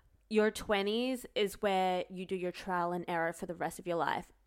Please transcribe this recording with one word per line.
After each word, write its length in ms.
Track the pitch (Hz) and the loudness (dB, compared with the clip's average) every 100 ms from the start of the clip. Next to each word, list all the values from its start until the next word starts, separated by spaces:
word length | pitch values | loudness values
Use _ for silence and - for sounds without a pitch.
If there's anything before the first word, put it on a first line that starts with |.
| _ _ _ | _ _ _
your 220 | 214 214 | 4 4
twenties 720 | 214 - 202 202 220 247 254 - - | 2 0 2 2 0 0 -2 -4 0
is 260 | 202 - | 0 0
where 440 | 208 190 185 180 - | 2 4 4 2 -2
you 160 | 185 185 | -8 -6
do 100 | 190 | -4
your 160 | 180 | -4
trial 400 | - - 180 175 | -6 -2 0 0
and 120 | 175 - | -2 -2
error 260 | 170 165 | 0 0
for 120 | 170 180 | -2 -8
the 80 | 170 | -4
rest 240 | 160 - | -4 -4
of 80 | 180 | -2
your 100 | 170 | 0
life. 300 | 143 - - _ | 2 0 -6 _